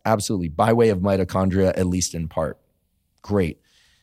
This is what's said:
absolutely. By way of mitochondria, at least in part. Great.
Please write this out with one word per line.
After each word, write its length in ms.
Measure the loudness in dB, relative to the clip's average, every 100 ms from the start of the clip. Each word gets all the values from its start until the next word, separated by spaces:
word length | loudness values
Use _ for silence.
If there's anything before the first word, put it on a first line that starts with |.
| 0
absolutely. 440 | 0 0 -4 -4
By 240 | 0 2
way 160 | 4 4
of 100 | 2
mitochondria, 800 | 0 0 0 0 0 2 0 0
at 100 | -2
least 260 | -2 -4
in 140 | -6 -6
part. 300 | -6 -6 -8 _ _ _ _ _ _
Great. 380 | -2 0 0 -4 _ _ _ _